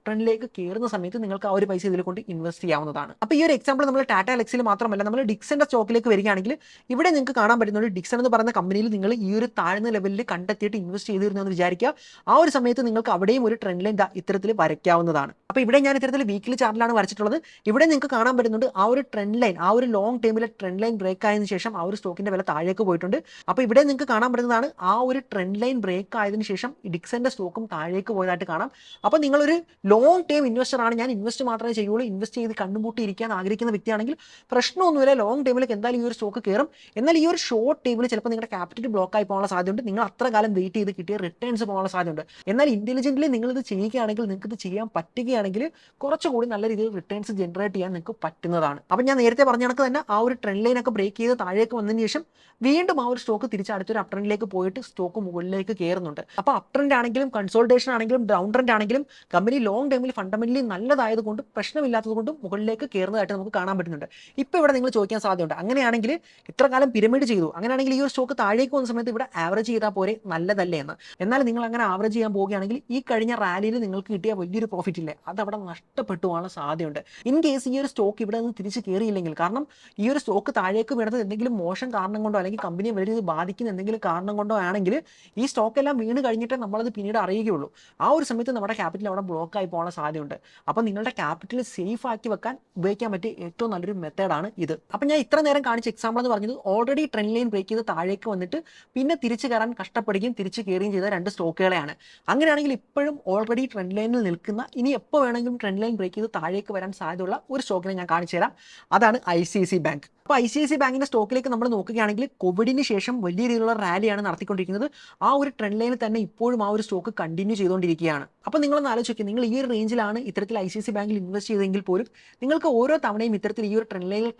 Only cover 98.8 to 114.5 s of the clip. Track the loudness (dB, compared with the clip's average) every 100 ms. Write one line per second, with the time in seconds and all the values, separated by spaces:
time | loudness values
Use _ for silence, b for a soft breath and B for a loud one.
98.8 | B -2 0 0 -2 -2 -2 0 -2 -4
99.8 | -6 -4 0 0 -2 -4 -6 -6 -2 -2
100.8 | 0 -2 0 -2 -4 -4 -4 2 2 2
101.8 | -2 -10 B B 0 2 4 4 2 -2
102.8 | _ -2 -2 -2 -2 -2 0 -2 -2 -4
103.8 | -6 -2 0 0 0 -2 -4 -6 -6 -2
104.8 | 0 -2 0 2 2 0 -4 -4 -4 -2
105.8 | -2 -2 -4 -4 -4 -4 -4 -4 -4 -6
106.8 | -8 -8 -8 -6 -4 -6 -6 -6 -2 -2
107.8 | -2 -6 -2 -2 0 0 -2 B B B
108.8 | 0 6 6 4 2 0 2 0 2 2
109.8 | 0 -4 -10 _ 0 2 2 0 2 2
110.8 | 2 0 0 0 0 -2 -2 -2 0 -2
111.8 | -2 0 0 0 -4 -2 0 2 2 2
112.8 | 0 0 -2 -2 -2 0 0 2 0 0
113.8 | 0 0 0 0 -2 -4 -4